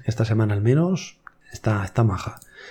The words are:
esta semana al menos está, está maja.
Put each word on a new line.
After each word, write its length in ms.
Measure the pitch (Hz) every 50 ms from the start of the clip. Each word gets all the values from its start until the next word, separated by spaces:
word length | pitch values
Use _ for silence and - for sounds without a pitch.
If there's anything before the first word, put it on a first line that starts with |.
| -
esta 180 | - 113 - 113
semana 300 | 110 110 110 110 104 104
al 80 | 101
menos 560 | 104 117 131 151 170 180 190 - - - - _ - - _ _ _ -
está, 320 | - - - 113 107 101 98
está 180 | 95 - 117
maja. 380 | 117 107 95 92 - - - - - - - - - -